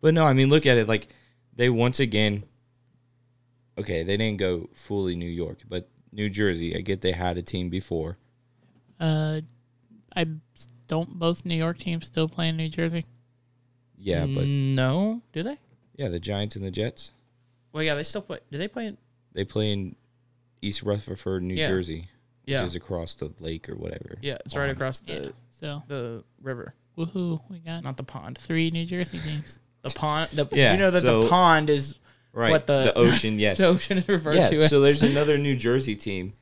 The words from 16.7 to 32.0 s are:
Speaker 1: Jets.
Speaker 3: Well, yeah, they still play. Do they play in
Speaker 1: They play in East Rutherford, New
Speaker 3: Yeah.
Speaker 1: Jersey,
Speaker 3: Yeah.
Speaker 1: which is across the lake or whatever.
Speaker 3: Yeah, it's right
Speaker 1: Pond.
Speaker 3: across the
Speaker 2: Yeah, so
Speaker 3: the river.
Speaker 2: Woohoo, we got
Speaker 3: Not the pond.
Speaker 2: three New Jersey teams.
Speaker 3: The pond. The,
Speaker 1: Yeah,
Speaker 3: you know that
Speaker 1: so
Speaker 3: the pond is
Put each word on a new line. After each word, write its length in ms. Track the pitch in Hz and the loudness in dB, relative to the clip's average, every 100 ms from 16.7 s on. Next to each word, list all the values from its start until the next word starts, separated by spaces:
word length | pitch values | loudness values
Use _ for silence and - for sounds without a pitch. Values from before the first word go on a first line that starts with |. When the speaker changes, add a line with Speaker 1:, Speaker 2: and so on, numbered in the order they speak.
Speaker 1:
Jets. 400 | 92 110 - - _ _ _ _ _ _ | -4 -4 -6 -18 _ _ _ _ _ _
Speaker 3:
Well, 100 | 156 | -4
yeah, 100 | 156 147 | -2 -2
they 80 | 156 | -4
still 160 | 208 | -8
play. 180 | 202 - _ | -8 -14 _
Do 60 | 143 | -10
they 100 | 196 | -8
play 180 | 247 226 | -8 -10
in 100 | - _ _ _ | -12 _ _ _
Speaker 1:
They 100 | - | -8
play 300 | 98 - 107 | -4 -2 0
in 220 | 101 92 - _ _ _ _ _ _ | -2 -6 -12 _ _ _ _ _ _
East 220 | - 98 | -8 -6
Rutherford, 600 | 104 104 104 95 - 95 | -4 -4 -4 -10 -4 -4
New 120 | 90 92 | -4 -2
Speaker 3:
Yeah. 120 | 151 | 0
Speaker 1:
Jersey, 400 | 95 87 80 85 _ _ _ - | 0 -2 -8 -12 _ _ _ -6
Speaker 3:
Yeah. 160 | 135 | -4
Speaker 1:
which 80 | 98 | -4
is 60 | 87 | -8
across 400 | - 92 82 - | -8 -8 -8 -10
the 180 | 78 80 | -12 -10
lake 260 | 80 82 - | -10 -10 -10
or 80 | - | -12
whatever. 420 | 78 - - - | -10 -12 -14 -12
Speaker 3:
Yeah, 160 | 135 131 - | -10 -10 -8
it's 100 | 143 | -4
right 120 | 139 | -4
Speaker 1:
Pond. 100 | 131 | -4
Speaker 3:
across 220 | 135 131 | -6 -8
the 120 | - | -10
Speaker 2:
Yeah, 160 | 165 139 - _ _ | -10 -10 -14 _ _
so 240 | 151 147 147 | -12 -12 -10
Speaker 3:
the 340 | 139 120 113 - _ | -10 -8 -12 -16 _
river. 320 | 131 123 - - _ - | -12 -10 -12 -18 _ -10
Speaker 2:
Woohoo, 440 | 165 185 175 165 - | -8 -4 -4 -6 -8
we 100 | 180 | -18
got 240 | 165 165 | -12 -10
Speaker 3:
Not 140 | 139 131 | -10 -10
the 60 | |
pond. 340 | 135 127 78 127 | -12 -12 -14 -16
Speaker 2:
three 300 | - 165 165 | -4 0 0
New 140 | 165 165 | -2 -6
Jersey 340 | 180 180 175 | -6 -6 -6
teams. 400 | 156 151 151 - _ _ | -8 -8 -10 -18 _ _
Speaker 3:
The 80 | - | -10
pond. 400 | - 151 151 160 | -4 -2 -2 -2
The, 160 | 147 143 | -2 -2
Speaker 1:
Yeah, 180 | - 127 | 4 6
Speaker 3:
you 60 | 95 | 6
know 100 | 196 | 4
that 120 | 180 | 4
Speaker 1:
so 220 | 127 113 | 4 4
Speaker 3:
the 60 | 113 | 4
pond 400 | 180 180 160 151 | 6 6 6 4
is 300 | 147 139 - | 0 0 -10